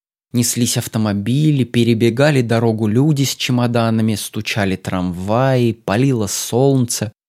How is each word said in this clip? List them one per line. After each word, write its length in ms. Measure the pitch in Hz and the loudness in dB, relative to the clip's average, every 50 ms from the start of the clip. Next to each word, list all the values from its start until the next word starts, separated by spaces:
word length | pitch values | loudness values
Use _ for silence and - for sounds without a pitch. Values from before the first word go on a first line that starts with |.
| _ _ _ _ _ _ | _ _ _ _ _ _
Неслись 440 | - 123 120 - - 120 120 107 - 123 | -2 -2 -2 0 0 -2 -2 -2 -2 -4
автомобили, 840 | - - - 113 107 107 101 101 101 113 127 147 151 156 147 131 | -4 -4 -4 -2 -2 0 -2 -2 -2 -2 0 0 2 2 2 0
перебегали 800 | 120 - - 120 117 117 120 107 117 117 113 131 143 156 143 131 | -2 0 0 0 2 2 2 2 2 0 2 2 2 2 4 2
дорогу 460 | 117 113 113 113 120 113 110 107 113 104 | 0 0 0 2 2 2 0 0 0 0
люди 340 | 107 127 143 160 147 135 | 2 2 2 2 2 0
с 140 | 135 - - | 0 -2 -4
чемоданами, 800 | - - - 123 123 120 120 117 120 113 113 110 113 110 110 107 | -6 -4 -2 0 0 0 0 0 0 0 2 0 0 0 0 -2
стучали 580 | - - - - 110 107 - - 113 98 95 92 | -4 -6 -8 -10 -10 -8 -6 -2 -2 0 -2 -2
трамваи, 960 | - - - 95 92 90 90 85 90 92 101 110 123 135 135 131 127 120 113 | -4 -4 -6 -4 -4 -4 -4 -4 -6 -4 -2 0 2 2 2 2 2 0 0
палило 560 | 110 - - 95 98 117 135 139 127 110 104 | -2 -4 -4 -2 0 0 2 0 0 -2 -2
солнце. 880 | 92 - - - - 113 120 135 139 135 131 120 - - - - 113 - _ _ | -4 -6 -8 -6 -2 0 2 2 4 2 2 0 -2 -4 -6 -8 -8 -10 _ _